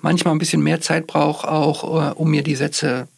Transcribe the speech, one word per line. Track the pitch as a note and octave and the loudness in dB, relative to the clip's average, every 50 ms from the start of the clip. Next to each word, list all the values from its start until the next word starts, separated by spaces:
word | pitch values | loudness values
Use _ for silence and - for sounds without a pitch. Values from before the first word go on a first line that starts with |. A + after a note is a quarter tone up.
manchmal | - E3 F3 F3 - F3 D#3 | 0 0 2 2 2 2 0
ein | D#3+ | 0
bisschen | E3 D#3+ - D#3 D3 | 0 0 0 2 2
mehr | D#3 D#3+ D#3+ | 2 0 0
Zeit | - - D#3+ E3 E3 | 0 -2 -2 -2 -2
brauche, | - - D#3 D3 D3+ D3+ - - - | -2 0 2 2 2 0 -2 -4 -2
auch, | D#3 D#3 D3 D#3 D3+ - - | 0 2 2 2 0 0 -4
äh, | - D#3+ D#3+ D3 D3 - | -4 -2 0 0 -2 -2
um | - D#3+ D#3+ | 0 0 2
mir | D3+ D3 C#3 | 2 2 0
die | D#3 C#3+ | 0 -2
Sätze | C3 D3 C#3+ - - D#3 C#3+ B2 B2+ B2+ - _ | -2 -2 -4 -2 -2 -2 -2 -2 -2 -4 -8 _